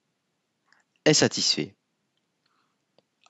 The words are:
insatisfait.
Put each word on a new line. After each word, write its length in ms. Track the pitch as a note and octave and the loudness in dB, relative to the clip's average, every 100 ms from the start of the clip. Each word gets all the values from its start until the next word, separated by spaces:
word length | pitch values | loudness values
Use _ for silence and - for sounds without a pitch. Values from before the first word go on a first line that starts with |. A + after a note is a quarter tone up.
| _ _ _ _ _ _ _ _ _ _ D3+ | _ _ _ _ _ _ _ _ _ _ 0
insatisfait. 680 | D3+ B2 - - - G2 - _ _ _ _ _ _ _ _ _ _ _ _ _ _ | 2 2 0 -4 -4 -6 -12 _ _ _ _ _ _ _ _ _ _ _ _ _ _